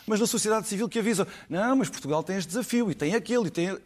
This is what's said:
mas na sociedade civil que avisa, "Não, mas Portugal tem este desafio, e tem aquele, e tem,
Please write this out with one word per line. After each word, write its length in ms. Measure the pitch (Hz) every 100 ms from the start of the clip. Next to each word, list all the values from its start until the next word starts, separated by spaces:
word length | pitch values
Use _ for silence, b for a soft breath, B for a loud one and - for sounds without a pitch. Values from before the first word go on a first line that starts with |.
| B
mas 140 | 208
na 80 | 233
sociedade 400 | 233 214 220 220
civil 220 | 196 226
que 100 | 226
avisa, 260 | 214 202 - B B
"Não, 280 | 170 233 269
mas 120 | 196
Portugal 320 | - 139 151
tem 140 | 165 190
este 140 | 165
desafio, 420 | 214 208 240 214
e 20 |
tem 220 | 131 147 214
aquele, 320 | - 240 175
e 20 |
tem, 280 | - 180 190